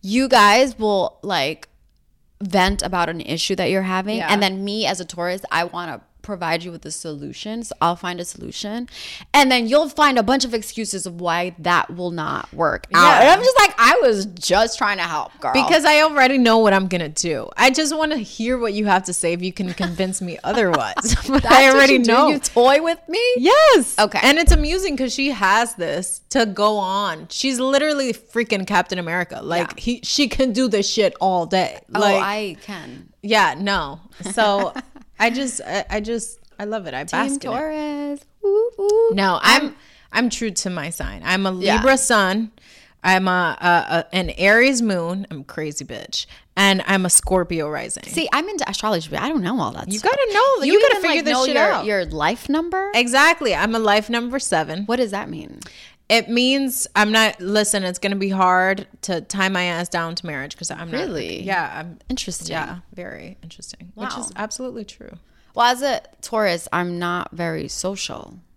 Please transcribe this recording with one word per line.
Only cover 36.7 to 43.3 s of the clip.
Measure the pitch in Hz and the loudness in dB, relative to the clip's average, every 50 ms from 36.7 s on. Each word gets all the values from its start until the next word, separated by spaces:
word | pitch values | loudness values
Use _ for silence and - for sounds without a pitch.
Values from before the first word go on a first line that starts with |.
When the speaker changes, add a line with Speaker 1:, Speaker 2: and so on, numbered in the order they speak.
| 220 220 185 | -6 -6 -8
Speaker 2:
it. | 160 127 | -8 -8
I | 131 147 | -8 -8
Speaker 1:
Team | 175 - 175 | -4 -2 -2
Speaker 2:
bask | 226 277 277 277 294 | -2 -2 -4 -6 -6
in | 262 | -6
it. | 220 | -6
Speaker 1:
Taurus. | 254 311 311 311 302 302 302 294 285 294 285 285 285 _ _ _ _ | -4 -4 -6 -6 -6 -6 -6 -6 -6 -6 -8 -8 -10 _ _ _ _
Woo, | 415 403 392 427 453 480 - | -2 0 2 2 0 0 -4
woo. | - 392 415 415 440 453 453 | -2 0 2 2 4 4 2
Speaker 2:
No, | 453 202 196 - 175 - | 2 2 2 2 0 4
I'm, | - 220 240 269 294 | 6 6 6 6 4
Speaker 1:
I'm | 285 - _ _ _ _ _ _ _ - | -2 -8 _ _ _ _ _ _ _ -2
Speaker 2:
I'm | 214 247 240 | -2 -2 -2
true | - - 233 220 | -2 -4 -6 -6
to | 180 - - 190 | -6 -6 -6 -6
my | 180 170 143 160 | -6 -6 -8 -10
sign. | 165 - - - - 90 78 | -10 -10 -10 -10 -10 -8 -2
I'm | 135 185 190 196 | -2 0 0 0
a | 190 185 | -2 -2
Speaker 1:
Yeah. | 180 185 190 - | -2 0 0 2
Speaker 2:
Libra | - 220 262 269 | 4 4 4 4
sun. | 254 262 - 247 220 196 185 190 214 226 214 _ _ _ _ - - _ _ _ _ - | 4 2 2 2 2 2 2 0 -2 -4 -6 _ _ _ _ -20 -20 _ _ _ _ 2
I'm | 180 190 185 190 | 2 2 4 4
a, | 185 | 2